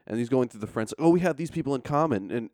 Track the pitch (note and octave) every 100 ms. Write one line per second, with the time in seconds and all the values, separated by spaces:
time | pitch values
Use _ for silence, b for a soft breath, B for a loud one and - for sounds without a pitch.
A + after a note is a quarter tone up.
0 | - A2+ A#2+ C3 B2 A2 G#2 - A2 -
1 | E3 F3 F3 C#3+ E3 E3 C#3 C#3 - D3
2 | D#3+ G#2+ G2 A2+ A2+